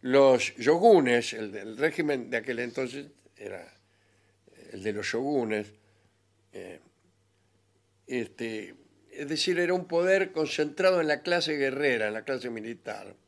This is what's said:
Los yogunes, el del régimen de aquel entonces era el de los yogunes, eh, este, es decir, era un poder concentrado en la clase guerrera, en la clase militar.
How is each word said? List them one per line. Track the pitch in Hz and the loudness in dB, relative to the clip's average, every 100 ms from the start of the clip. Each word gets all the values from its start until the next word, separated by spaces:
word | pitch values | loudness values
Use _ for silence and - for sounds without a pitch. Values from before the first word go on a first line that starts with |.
Los | 127 135 139 127 - - | 4 6 8 6 2 -2
yogunes, | 120 165 220 196 131 120 117 | 2 6 8 8 8 2 0
el | 113 107 | -8 -10
del | 101 101 113 | -10 -12 -2
régimen | 151 156 151 139 110 | -2 0 -2 -2 -2
de | 120 | -6
aquel | 110 117 | -6 -6
entonces | 120 117 131 135 147 _ _ _ | -6 -6 -8 -8 -16 _ _ _
era | 104 95 - _ _ _ _ _ _ _ _ - - | -14 -14 -16 _ _ _ _ _ _ _ _ -20 -18
el | 101 | -8
de | 101 | -6
los | 104 98 | -6 -4
yogunes, | 113 139 147 113 107 104 - _ _ _ _ _ _ _ | -4 -2 -2 0 -4 -6 -14 _ _ _ _ _ _ _
eh, | - 92 87 _ _ _ _ _ _ _ _ _ _ _ _ - | -18 -16 -18 _ _ _ _ _ _ _ _ _ _ _ _ -8
este, | 127 110 - 117 110 90 - _ _ _ | -8 -8 -10 -10 -8 -12 -18 _ _ _
es | - 143 | -14 -8
decir, | 151 - 175 | -4 -2 -2
era | 175 | 0
un | 180 180 | -2 -2
poder | 165 180 190 185 | -2 2 2 2
concentrado | - 156 - 151 - 185 185 | -2 -4 -2 -4 2 2 4
en | 156 | 2
la | 147 | -2
clase | - 175 156 151 | 0 -2 0 -2
guerrera, | 135 135 143 120 107 | -2 0 0 2 0
en | |
la | 110 | -4
clase | 110 131 120 | -6 -6 -6
militar. | 113 110 117 - 104 101 98 | -10 -10 -12 -12 -14 -14 -20